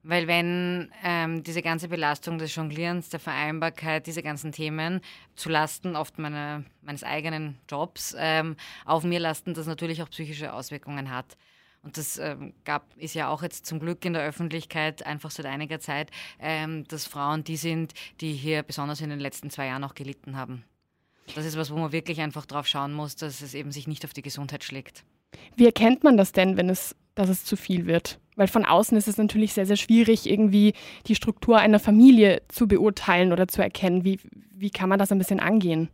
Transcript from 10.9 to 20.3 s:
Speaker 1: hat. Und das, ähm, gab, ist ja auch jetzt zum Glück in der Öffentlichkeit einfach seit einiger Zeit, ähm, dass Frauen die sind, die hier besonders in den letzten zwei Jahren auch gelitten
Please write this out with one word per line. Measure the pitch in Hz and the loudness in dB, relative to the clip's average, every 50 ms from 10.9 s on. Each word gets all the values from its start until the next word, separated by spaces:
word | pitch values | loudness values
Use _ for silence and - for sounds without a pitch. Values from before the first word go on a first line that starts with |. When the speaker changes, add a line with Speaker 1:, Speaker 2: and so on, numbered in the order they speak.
| 147 139 139 135 | -12 -10 -10 -8
Speaker 1:
hat. | 127 127 131 _ - _ _ _ _ _ _ _ _ _ _ | -10 -10 -12 _ -20 _ _ _ _ _ _ _ _ _ _
Und | 131 - | -16 -12
das, | 160 147 - - | -10 -10 -10 -10
ähm, | - 151 151 143 - 143 143 - _ _ | -8 -8 -10 -10 -12 -14 -18 -20 _ _
gab, | - 147 147 _ _ _ | -6 -6 -6 _ _ _
ist | _ 156 156 - | _ -16 -10 -8
ja | 165 147 | -6 -6
auch | 127 147 151 170 | -6 -6 -6 -8
jetzt | 165 - - _ | -12 -12 -14 _
zum | - 160 156 | -10 -10 -8
Glück | 151 170 175 170 - | -6 -8 -8 -6 -6
in | 180 170 | -6 -4
der | 165 143 | -4 -4
Öffentlichkeit | 151 143 - 170 160 160 165 156 _ - 160 156 156 156 - - | -6 -6 -8 -8 -6 -6 -10 -10 _ -6 -4 -4 -4 -6 -8 -12
einfach | - 151 147 - 156 | -12 -12 -10 -12 -14
seit | - - 147 | -12 -12 -10
einiger | 135 135 143 151 147 160 151 | -10 -8 -10 -8 -10 -10 -12
Zeit, | - - 143 143 156 - - - - - - _ | -8 -8 -6 -6 -8 -10 -14 -18 -18 -18 -18 _
ähm, | - 156 160 156 156 156 160 156 147 | -6 -6 -4 -4 -4 -6 -8 -8 -10
dass | _ 160 151 - | _ -12 -12 -12
Frauen | - - 147 143 147 151 156 156 | -12 -8 -6 -4 -2 -2 -4 -6
die | - 160 | -8 -8
sind, | 147 156 170 165 165 165 156 - - - - _ - | -6 -4 -4 -4 -4 -6 -8 -10 -20 -20 -20 _ -10
die | 160 156 151 | -8 -8 -8
hier | 139 131 156 156 151 147 | -6 -4 -4 -4 -4 -4
besonders | - 151 - 143 147 147 139 | -8 -10 -8 -8 -8 -8 -8
in | 156 151 | -10 -10
den | 147 143 | -8 -8
letzten | 139 139 - - - 147 | -10 -10 -12 -12 -14 -14
zwei | - - 139 | -10 -8 -8
Jahren | 135 127 135 139 | -6 -6 -8 -8
auch | 139 - | -10 -12
gelitten | - 143 135 139 _ _ 139 | -14 -14 -14 -14 _ _ -12